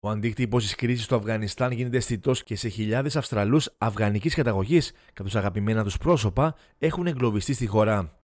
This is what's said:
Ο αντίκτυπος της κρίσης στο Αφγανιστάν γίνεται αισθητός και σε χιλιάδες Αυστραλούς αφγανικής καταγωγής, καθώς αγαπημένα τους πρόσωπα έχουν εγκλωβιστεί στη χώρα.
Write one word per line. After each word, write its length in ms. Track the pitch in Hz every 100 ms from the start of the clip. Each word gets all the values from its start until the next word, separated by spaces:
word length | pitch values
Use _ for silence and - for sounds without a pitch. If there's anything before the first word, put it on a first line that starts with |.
Ο 80 | 101
αντίκτυπος 540 | 107 113 107 123 120
της 120 | 107
κρίσης 300 | - 120 123
στο 120 | 113 123
Αφγανιστάν 560 | 104 110 107 - 127
γίνεται 240 | 120 123 123
αισθητός 460 | 117 113 135 127
και 140 | - 104
σε 120 | 120
χιλιάδες 480 | 101 107 117 139 147
Αυστραλούς 540 | 131 107 101 143 - _
αφγανικής 560 | 113 107 107 104 160
καταγωγής, 580 | 160 120 98 98 165 143 - _
καθώς 240 | - 98 107
αγαπημένα 480 | 98 98 101 110
τους 120 | 104 -
πρόσωπα 580 | 151 165 107 90 151 151 _ _
έχουν 280 | 160 175 175
εγκλωβιστεί 460 | 139 123 104 -
στη 140 | 135 113
χώρα. 520 | 107 107 107 85 -